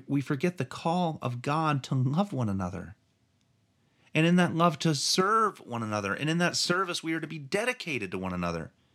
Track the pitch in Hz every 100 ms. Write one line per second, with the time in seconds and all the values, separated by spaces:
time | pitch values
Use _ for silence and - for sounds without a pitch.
0 | - 139 135 143 180 - 127 - 170 175
1 | 170 151 - 120 143 151 160 139 - 135
2 | 127 151 202 131 113 98 90 87 85 -
3 | _ _ _ _ _ _ _ _ _ _
4 | _ 151 165 180 175 160 170 151 165 143
5 | - - 190 220 214 - - 117 107 107
6 | 98 101 151 170 175 - - 180 185 160
7 | 165 160 156 156 135 202 240 247 - 131
8 | 98 92 92 90 87 85 - _ _